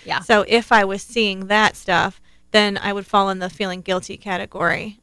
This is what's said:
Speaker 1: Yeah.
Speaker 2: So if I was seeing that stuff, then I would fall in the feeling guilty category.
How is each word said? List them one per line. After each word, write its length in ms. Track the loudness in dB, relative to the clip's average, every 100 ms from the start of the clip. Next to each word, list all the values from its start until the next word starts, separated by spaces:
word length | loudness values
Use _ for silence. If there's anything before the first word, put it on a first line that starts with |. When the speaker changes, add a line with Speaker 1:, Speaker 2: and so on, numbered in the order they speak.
Speaker 1:
Yeah. 160 | -6 -6
Speaker 2:
So 240 | 2 2 4
if 260 | 0 4
I 120 | 2
was 180 | 4 -4
seeing 460 | -6 -2 -2 -4 0
that 280 | 2 2 0
stuff, 440 | -2 0 0 -6 -20 _ _
then 260 | 2 2 -2
I 140 | -6
would 120 | -6
fall 260 | 0 0 2
in 100 | -2
the 100 | -8
feeling 320 | -6 -8 -6
guilty 340 | -4 -4 -4 -14
category. 840 | -8 -6 -6 -2 -2 -2 -6 -16